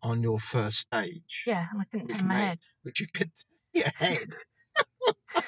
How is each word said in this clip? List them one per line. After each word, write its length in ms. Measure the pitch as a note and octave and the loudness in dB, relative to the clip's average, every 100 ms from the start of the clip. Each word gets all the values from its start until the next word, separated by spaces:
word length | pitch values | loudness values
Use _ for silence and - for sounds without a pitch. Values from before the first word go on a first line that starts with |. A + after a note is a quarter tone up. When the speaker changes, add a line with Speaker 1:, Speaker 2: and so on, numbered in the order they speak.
Speaker 1:
on 200 | A#2 A#2 | -2 2
your 160 | A2+ A2 | 2 0
first 400 | - B2 G#2 - | 0 0 2 0
stage. 640 | - A#2 F2+ - - - A#3+ | 0 -2 -2 -6 -12 -6 -2
Speaker 2:
Yeah, 200 | F#3+ E3+ | 0 -2
and 80 | G#3 | -4
I 40 | |
couldn't 240 | F#3+ G#3+ - | -4 -4 -4
Speaker 1:
Which 100 | G#3+ | 0
Speaker 2:
turn 100 | F#3+ | 2
my 60 | |
Speaker 1:
made, 60 | F#3 | 4
Speaker 2:
head. 140 | G3+ E3+ - _ | 2 -2 -10 _
Speaker 1:
which 180 | C3 - | -8 -6
you 60 | G3+ | -4
couldn't 320 | - E3 - - _ | -2 -4 -4 -10 _
<laughs> 160 | _ | _
turn 80 | E4 | 0
your 80 | - - | 0 2
head. 320 | F#4 A#4 - - - _ _ D#5 - - B4 - - F4 | 2 2 -4 -12 -16 _ _ -2 -2 2 2 2 -2 -2